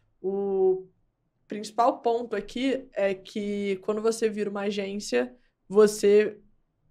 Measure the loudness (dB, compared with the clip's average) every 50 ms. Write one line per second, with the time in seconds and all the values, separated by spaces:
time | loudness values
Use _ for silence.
0 | _ _ _ _ -6 -6 -4 -4 -2 -2 0 2 2 2 2 0 -4 -12 _ _
1 | _ _ _ _ _ _ _ _ _ -12 -10 -10 -10 -4 0 2 2 2 2 0
2 | 0 0 0 0 -2 -4 -6 -6 -6 -6 -6 -2 -2 0 0 -2 -4 -6 -4 -2
3 | 0 0 -2 -4 -10 -10 -8 -6 -4 -4 -4 -4 -2 -4 -4 -4 -4 -4 -4 -2
4 | -2 -2 0 0 -2 -2 -2 -4 -6 -6 -4 -4 -4 -4 -4 -4 -6 -6 -6 -8
5 | -6 -4 -2 -2 -2 -4 -8 _ _ _ _ _ _ 0 4 6 6 6 4 2
6 | 4 4 6 4 4 2 -4 -12 -18 _ _ _ _ _ _ _ _ _